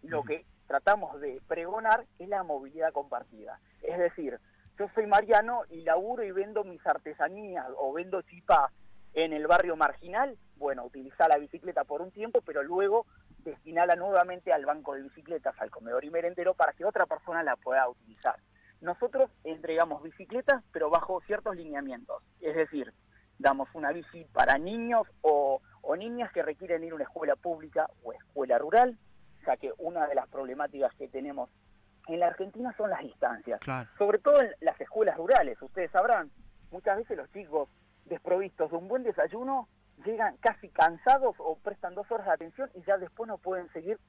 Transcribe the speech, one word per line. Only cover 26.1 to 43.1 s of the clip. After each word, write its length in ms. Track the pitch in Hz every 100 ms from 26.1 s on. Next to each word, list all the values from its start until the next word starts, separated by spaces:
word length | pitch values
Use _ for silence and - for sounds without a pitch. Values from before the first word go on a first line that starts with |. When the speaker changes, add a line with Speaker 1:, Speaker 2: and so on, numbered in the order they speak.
| 240 220
Speaker 1:
que 100 | 175
requieren 400 | 156 151 185 165
ir 100 | 165
a 20 | 160
una 80 |
escuela 320 | 143 165 156 -
pública 520 | 175 160 156 165 156 _
o 100 | 117
escuela 460 | 120 _ 143 131 120
rural, 380 | 151 220 254 233 _ - - - -
ya 100 | 127
que 160 | 135 -
una 280 | 165 175 151
de 60 | 139
las 100 | -
problemáticas 640 | 135 131 135 143 139 127
que 120 | _ 135
tenemos 420 | 135 143 139 123 _ _ _ _ _ -
en 100 | 165
la 80 | 175
Argentina 460 | 175 190 220 247 220
son 140 | 214
las 100 | -
distancias. 580 | - - 123 113 123 101
Speaker 2:
Claro. 280 | - 131 117 -
Speaker 1:
Sobre 200 | 202 214
todo 220 | 285 294
en 100 | 233 -
las 200 | 160 -
escuelas 360 | 139 - 208 165
rurales, 460 | 170 254 151 113
ustedes 300 | 135 190 170
sabrán, 400 | 185 220 220 151 - - - -
muchas 240 | 180 208 196
veces 200 | 233 185
los 140 | 131
chicos 380 | 196 175 151 139 _ _ _ -
desprovistos 640 | 135 175 180 196 - 156
de 40 | 170
un 120 | 185
buen 160 | 254
desayuno 640 | 240 185 - 220 254 269 226 _ _ _
llegan 320 | 196 226 214 -
casi 300 | 233 220 190
cansados 680 | - 165 165 247 269 262 -
o 180 | 160 160
prestan 360 | 202 202 180
dos 160 | 180 202
horas 160 | 220 196
de 60 |
atención 360 | 160 165 - 262
y 80 | 185
ya 160 | 170 196
después 300 | 180